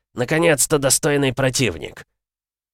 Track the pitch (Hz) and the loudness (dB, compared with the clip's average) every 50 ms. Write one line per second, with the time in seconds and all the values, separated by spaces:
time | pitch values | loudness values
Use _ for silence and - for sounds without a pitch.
0 | _ _ _ 110 123 - 156 160 170 170 151 131 - - 160 143 135 131 - - | _ _ _ -6 -4 -2 0 2 2 2 2 2 2 0 0 0 2 0 0 0
1 | - 156 143 143 143 135 - - 131 131 127 - 131 104 82 78 - 87 - - | 0 0 0 2 0 0 0 0 -2 0 0 0 0 -2 -2 -6 -10 -14 -14 -18
2 | - _ _ _ _ _ _ _ _ _ _ _ _ _ | -20 _ _ _ _ _ _ _ _ _ _ _ _ _